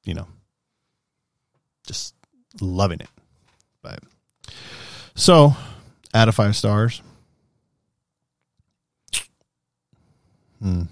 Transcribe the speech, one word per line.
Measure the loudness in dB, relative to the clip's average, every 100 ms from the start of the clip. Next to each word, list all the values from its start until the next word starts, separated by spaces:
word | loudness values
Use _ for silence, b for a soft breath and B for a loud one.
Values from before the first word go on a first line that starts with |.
you | -8
know, | -10 -12 -20 _ _ _ _ _ _ _ _ _ _ _ _ _ _ -16
just | -14 -14 _ _ _ _ -10
loving | -8 -2 -2 -2
it. | -14 _ _ _ _ _ _ _
But | -20 -20 -20 _ _ _ B B B B B B B
so, | 0 6 8 8 4 B B B B _
out | 2 4
of |
five | 4 0 0
stars. | 0 0 0 -4 b b b _ _ _ _ _ _ _ _ _ _ _ _ _ _ _ _ _ _ -10 -10 _ _ _ _ _ _ _ _ _ _ _ _ _
Hmm. | -4 -4 -4